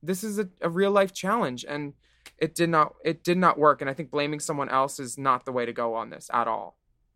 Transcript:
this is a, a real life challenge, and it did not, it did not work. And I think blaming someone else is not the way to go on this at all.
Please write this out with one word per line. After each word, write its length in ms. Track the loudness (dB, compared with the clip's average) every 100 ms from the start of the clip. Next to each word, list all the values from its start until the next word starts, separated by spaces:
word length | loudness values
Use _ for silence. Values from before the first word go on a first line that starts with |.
this 220 | -6 -4 -4
is 140 | -4
a, 100 | -4 -4
a 100 | -2
real 220 | 2 4
life 220 | 4 2
challenge, 500 | 0 -2 0 0 -4
and 300 | -8 -8 -8 -12 _ _ -20 -6
it 160 | -4 0
did 140 | 2
not, 260 | 4 2 0 -4
it 180 | -2
did 140 | 0 4
not 200 | 4 6
work. 200 | 4 4
And 100 | 0
I 40 |
think 160 | -6 -4
blaming 280 | -2 -2 -2
someone 260 | -4 -4 0
else 320 | 0 0 -2
is 180 | -10 -2
not 280 | 0 0 0
the 60 |
way 120 | -4 -2
to 60 |
go 220 | -2 -4
on 160 | -4 -6
this 200 | -12 -2
at 140 | 0 0
all. 280 | -2 -6 -16 _ _ _